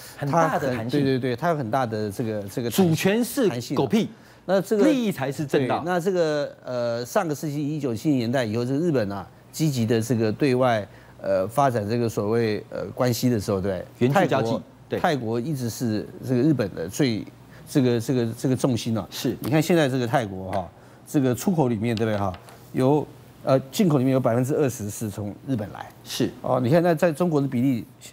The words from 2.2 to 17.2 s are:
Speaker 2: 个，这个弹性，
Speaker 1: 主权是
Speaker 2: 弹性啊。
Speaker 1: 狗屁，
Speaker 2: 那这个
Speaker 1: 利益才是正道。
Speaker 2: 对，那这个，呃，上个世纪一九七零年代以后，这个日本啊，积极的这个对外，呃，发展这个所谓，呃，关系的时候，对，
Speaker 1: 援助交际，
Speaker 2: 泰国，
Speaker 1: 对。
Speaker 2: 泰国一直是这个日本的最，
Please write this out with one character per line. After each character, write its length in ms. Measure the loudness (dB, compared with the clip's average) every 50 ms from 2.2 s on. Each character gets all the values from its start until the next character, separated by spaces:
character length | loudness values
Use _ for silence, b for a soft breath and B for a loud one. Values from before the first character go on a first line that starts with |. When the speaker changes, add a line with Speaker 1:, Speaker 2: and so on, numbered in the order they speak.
| -4
Speaker 2:
个， 180 | -4 -4 -6 -6 -8
这 80 | -6 -6
个 80 | -4 0
弹 40 |
性， 160 | 2 4 4 4
Speaker 1:
主 40 |
权 300 | 4 2 2 2 2 2
是 260 | 0 -2 0 0 0 0
Speaker 2:
弹 120 | 0 -2
性 160 | -4 -4 -2
啊。 20 | 0
Speaker 1:
狗 80 | 0
屁， 240 | 2 2 0 0 0 B B B B B B -4
Speaker 2:
那 140 | 0 0 0
这 160 | 2 2 2
个 60 | 4
Speaker 1:
利 220 | 4 4 4 4 2
益 80 | 0
才 180 | -2 -2 -4 -4
是 160 | -4 -4 -2
正 220 | 0 2 2 2 2
道。 100 | 0 -2
Speaker 2:
对， 60 | -2
那 160 | -2 -2 0
这 100 | 0 0
个， 420 | 2 2 2 2 0 0 -2 -4 -8 -12 -10
呃， 420 | -6 -4 -2 -2 -2 -2 -4 -4
上 220 | -2 -2 0 0 0
个 40 |
世 160 | -2 -4 -6 -6
纪 140 | -4 -4 -4
一 140 | -4 -4 -2
九 160 | -2 -2 -2
七 140 | 0 0 2
零 100 | 2 2
年 140 | 2 2
代 120 | 0 0 0
以 120 | 0 0
后， 80 | -2 -2
这 80 | 0
个 80 | 0 0
日 100 | 0 2
本 220 | 2 0 0 -2
啊， 120 | -4 -8 -10 B B B B -10
积 180 | -4 0 0 0
极 160 | 2 2 2
的 140 | 2 2 2
这 160 | 2 2 0
个 160 | 2 2 0
对 240 | 0 2 2 2 4
外， 280 | 4 4 2 2 0 -2 B B B B B B -8
呃， 260 | -4 0 0 0 0 0
发 220 | 2 2 2 2
展 180 | 2 0 -2 0
这 80 | 0
个 100 | 0 0
所 220 | 0 -2 -2 -2 0
谓， 340 | 0 0 0 0 -2 -4 -6 -8
呃， 160 | -10 -10 -10 -6
关 220 | -4 0 0 0
系 200 | 0 2 2 2
的 100 | 2 0
时 100 | 0 0
候， 80 | 0 0
对， 240 | 0 -2 -2 -4 -6 -10 -2
Speaker 1:
援 160 | 0 2 4
助 140 | 4 4 2
交 160 | 2 2 0
际， 80 | 0 0
Speaker 2:
泰 20 |
国， 100 | -2 -4 -6 -10 -20 -20 -10 -8
Speaker 1:
对。 100 | -4 -2
Speaker 2:
泰 160 | 0 0 0
国 240 | 0 -2 -2 -4 -2
一 140 | -2 -4 -4
直 160 | -4 -4 -6
是 360 | -6 -4 -2 -2 -2 -2 -4 -6 -12 -10
这 120 | -4 0 2
个 80 | 4
日 100 | 4 4
本 220 | 4 2 0 -4 -4
的 120 | -6 -8
最， 380 | -4 -2 0 0 0 0 -2